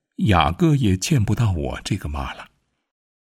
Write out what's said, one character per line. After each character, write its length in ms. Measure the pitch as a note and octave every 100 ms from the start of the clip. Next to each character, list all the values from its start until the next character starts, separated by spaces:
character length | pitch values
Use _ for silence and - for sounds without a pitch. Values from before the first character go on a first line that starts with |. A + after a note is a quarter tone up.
| _ -
雅 340 | D#3+ F2 D2
各 240 | E2+ E3
也 220 | D3 A2 F#2
见 280 | - D3
不 100 | G2
到 180 | G#2+ A2+
我 280 | F2 C2+ -
这 120 | - G2
个 120 | C#2+
妈 260 | C#2+ C2
了。 140 | - - _ _ _ _ _ _ _